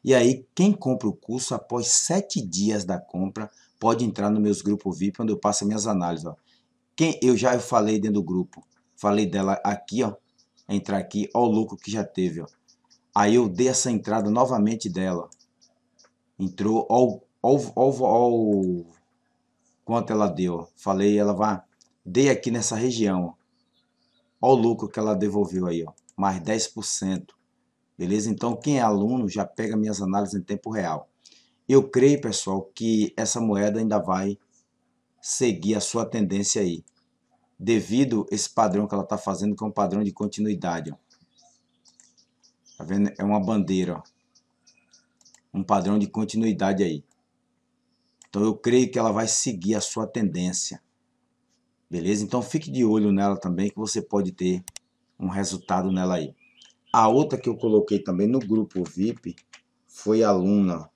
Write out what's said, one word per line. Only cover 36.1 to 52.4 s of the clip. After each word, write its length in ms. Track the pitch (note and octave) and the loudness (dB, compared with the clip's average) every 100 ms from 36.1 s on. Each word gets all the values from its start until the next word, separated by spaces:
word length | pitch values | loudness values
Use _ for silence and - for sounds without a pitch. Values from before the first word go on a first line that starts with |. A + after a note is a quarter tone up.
| A2+ G2 G2 G2+ A2+ | -2 0 0 -2 0
aí, 200 | F#2 D#2+ - _ _ _ _ _ _ _ | -2 -4 -12 _ _ _ _ _ _ _
devido 680 | F#2 A2+ F2+ A#2 C3+ A2+ - | 0 0 2 0 2 0 -2
esse 180 | G2+ - | -4 -4
padrão 380 | - G#2+ G2 G#2 | 0 2 2 -2
que 80 | |
ela 100 | G2+ | -4
tá 140 | F#2+ G#2 | -4 -6
fazendo, 360 | - F#2 G2+ | -4 -4 -4
que 80 | G2+ | -4
é 40 | A2 | -4
um 40 | |
padrão 320 | G#2 G2 G2 | -2 -2 0
de 100 | G#2 | -4
continuidade, 800 | - G#2 - G#2+ F#2 F2+ E2 D2+ | -4 -8 -4 -4 -2 -4 -6 -8
ó. 40 | D2 _ _ _ _ _ _ _ _ _ _ _ _ _ _ _ _ _ - | -14 _ _ _ _ _ _ _ _ _ _ _ _ _ _ _ _ _ -18
Tá 60 | |
vendo? 280 | E2 G2 G2+ - | -4 0 0 0
É 40 | |
uma 160 | G2 G#2 | 0 0
bandeira, 600 | F#2+ A2 F2 F#2+ F2 E2 | 2 0 0 0 0 -6
ó. 40 | - _ _ _ _ _ _ _ _ _ _ _ _ _ _ | -12 _ _ _ _ _ _ _ _ _ _ _ _ _ _
Um 100 | F#2+ | -8
padrão 360 | F#2 G2+ F#2 G#2 | 0 0 2 0
de 80 | G2+ | 0
continuidade 760 | G#2+ G#2+ A2 A2+ F#2 G2 F#2+ | -4 -4 0 0 0 0 2
aí. 220 | F#2 D2 - _ _ _ _ _ _ _ _ _ _ _ _ | 0 -2 -10 _ _ _ _ _ _ _ _ _ _ _ _
Então, 140 | G2+ | 0
eu 140 | A2 G#2 | 0 0
creio 340 | A#2+ B2 B2 | 2 4 4
que 80 | B2 | 0
ela 140 | A2+ | 0
vai 160 | G#2 A2+ | 0 -2
seguir 480 | - C#3 G2 F#2+ G#2+ | -2 -2 -4 -2 -2
a 40 | |
sua 280 | - A#2 G#2+ | -2 -6 -6
tendência. 720 | A#2+ G2+ E2+ F2+ F2+ - - _ _ _ _ _ _ _ _ _ _ _ | -2 -2 -2 -4 -4 -8 -12 _ _ _ _ _ _ _ _ _ _ _
Beleza? 360 | F2 E2+ G#2+ | -4 0 0
Então, 180 | G#2 B2 | 0 -4